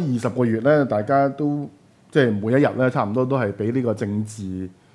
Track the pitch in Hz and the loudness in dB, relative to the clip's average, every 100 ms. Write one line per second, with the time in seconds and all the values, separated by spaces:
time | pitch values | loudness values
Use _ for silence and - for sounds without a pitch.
0 | 165 123 120 123 120 110 123 151 131 107 | 0 -2 -2 0 0 2 2 2 2 0
1 | 107 139 139 135 147 147 143 - _ _ | 0 2 2 0 -4 -4 -6 -14 _ _
2 | _ 156 123 104 107 131 139 107 127 131 | _ 2 2 2 2 4 4 2 0 0
3 | 107 117 127 135 107 98 107 123 120 101 | -2 0 0 0 -2 -2 -2 -2 -2 -2
4 | 107 104 107 107 95 92 92 - _ | -2 -4 -6 -8 -8 -8 -10 -14 _